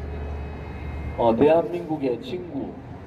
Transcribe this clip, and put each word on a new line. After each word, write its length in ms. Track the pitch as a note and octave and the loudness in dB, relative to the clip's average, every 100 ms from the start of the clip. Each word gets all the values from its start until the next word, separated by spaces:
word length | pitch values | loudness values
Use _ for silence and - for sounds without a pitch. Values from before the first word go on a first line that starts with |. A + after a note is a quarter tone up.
| - - - - - - - - - - - - | -6 -6 -6 -6 -6 -8 -10 -8 -8 -6 -4 2
어, 160 | A#2 | 4
대한민국의 880 | A2+ D3 E3 E3+ F3 D#3 D#3 C3+ A#2+ | 8 8 8 4 -2 -4 -2 0 -2
친구 500 | - F3+ E3 - - - - - | -4 -6 -6 -6 -6 -8 -14 -14